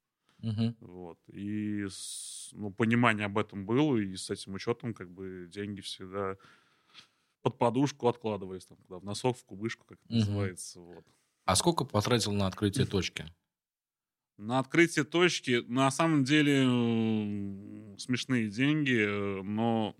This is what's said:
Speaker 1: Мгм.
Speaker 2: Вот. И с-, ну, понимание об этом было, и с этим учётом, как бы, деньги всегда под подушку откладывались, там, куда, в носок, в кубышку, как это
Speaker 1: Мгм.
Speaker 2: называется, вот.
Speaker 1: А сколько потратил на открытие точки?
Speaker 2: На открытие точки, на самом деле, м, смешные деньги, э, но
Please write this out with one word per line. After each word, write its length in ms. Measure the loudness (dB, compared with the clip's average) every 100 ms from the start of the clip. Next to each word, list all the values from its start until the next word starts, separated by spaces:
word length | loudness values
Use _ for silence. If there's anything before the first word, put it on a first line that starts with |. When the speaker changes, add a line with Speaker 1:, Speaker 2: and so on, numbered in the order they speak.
| _ _ _ _
Speaker 1:
Мгм. 320 | -4 -2 -2 -4
Speaker 2:
Вот. 380 | -14 -14 -14 -16 -16
И 580 | -10 -6 -4 -4 -4 -6
с-, 600 | -10 -12 -12 -14 -14 -16
ну, 180 | -12 -8
понимание 540 | 0 2 4 4 2 0
об 120 | -2
этом 280 | -4 -6 0
было, 300 | 2 2 0
и 200 | -2 -8
с 140 | -8
этим 240 | -8 -8
учётом, 400 | -6 -4 -4 -6
как 160 | -10 -14
бы, 380 | -14 -14 -12 -12
деньги 300 | -8 -8 -8
всегда 560 | -10 -12 -8 -6 -4 -6 -14 -20 _ _ _ -20 -20 _ _ _
под 160 | -2 2
подушку 500 | 2 2 0 2 0
откладывались, 580 | 0 -4 -6 -8 -12 -14
там, 100 | -20
куда, 200 | -16 -12
в 60 |
носок, 320 | -8 -2 0 -2
в 60 |
кубышку, 400 | -8 -10 -8 -8 -16
как 120 | -20
это 40 | -2
Speaker 1:
Мгм. 80 | 0
Speaker 2:
называется, 640 | 2 0 -4 -6 -14 -16
вот. 260 | -18 -20 -20 _ _ _ 0
Speaker 1:
А 100 | 2
сколько 280 | 2 0 0
потратил 460 | 0 2 2 2
на 140 | 0 0
открытие 400 | 0 0 2 0
точки? 400 | 0 -2 -6 -14 -18 _ _ _ _ _ _ _ _ _ -12
Speaker 2:
На 220 | -2 0
открытие 460 | 4 4 4 2
точки, 600 | 0 4 4 4 2 0 2
на 200 | 2 4
самом 320 | 4 4 4
деле, 400 | 6 4 6 4
м, 1300 | 4 4 4 2 2 2 -2 -4 -6 -8 -12 -16 -16 -12
смешные 500 | -4 -4 0 0 0
деньги, 500 | 0 2 2 2 2
э, 440 | 2 0 -2 -4
но 520 | -4 0 2 2 -2